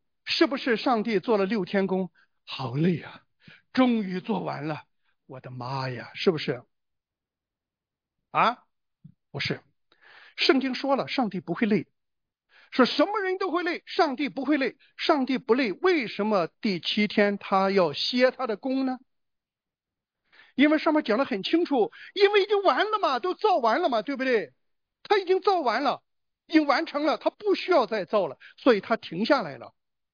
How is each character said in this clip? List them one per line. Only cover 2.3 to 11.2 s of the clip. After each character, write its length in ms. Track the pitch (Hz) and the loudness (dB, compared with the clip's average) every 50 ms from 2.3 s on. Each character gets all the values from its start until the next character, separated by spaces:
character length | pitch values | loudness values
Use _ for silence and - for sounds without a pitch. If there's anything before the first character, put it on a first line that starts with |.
| _ _ _ | _ _ _
好 300 | - - - 131 120 120 | -12 -10 -8 -8 -6 -2
累 260 | 143 160 185 175 127 - | 0 0 0 0 -2 -4
啊， 200 | - - - _ _ _ _ _ - - - _ _ - | -10 -18 -20 _ _ _ _ _ -20 -20 -20 _ _ 0
终 300 | - 262 247 233 226 208 | 2 2 2 2 0 -2
于 180 | 185 180 185 | -4 -6 -6
做 200 | 180 - 214 180 | -6 -4 -6 -4
完 260 | - 151 139 139 143 | -4 -6 -8 -6 -6
了， 160 | 156 151 139 - _ _ _ _ _ _ _ _ | -8 -8 -10 -12 _ _ _ _ _ _ _ _
我 120 | - 143 127 | -20 -20 -18
的 120 | - 139 | -16 -16
妈 380 | 127 127 123 123 135 135 131 131 | -14 -12 -10 -8 -8 -6 -8 -8
呀， 200 | 127 117 - - - | -8 -10 -12 -14 -10
是 180 | - - 202 170 | -4 0 0 0
不 60 | 147 | 0
是？ 260 | - - 139 - - _ _ _ _ _ _ _ _ _ _ _ _ _ _ _ _ _ _ _ _ _ _ _ _ _ _ _ _ _ _ _ _ _ - | 0 -6 -6 -6 -8 _ _ _ _ _ _ _ _ _ _ _ _ _ _ _ _ _ _ _ _ _ _ _ _ _ _ _ _ _ _ _ _ _ -2
啊？ 320 | 147 175 214 247 - _ _ _ _ _ _ _ _ - - _ _ _ _ | 0 0 0 0 -4 _ _ _ _ _ _ _ _ -20 -20 _ _ _ _
不 80 | - 139 | -10 -8
是。 220 | - - 135 - _ _ _ _ _ _ _ _ _ - - - - - - | -6 -6 -6 -8 _ _ _ _ _ _ _ _ _ -20 -20 -20 -20 -14 -6
圣 260 | - - - 330 262 | -2 2 2 2 2
经 140 | 247 269 240 | 0 -4 -6
说 220 | - - 269 277 | -6 -4 -2 -2
了， 100 | 247 156 | -2 -2
上 240 | 131 - - | -2 -2 -2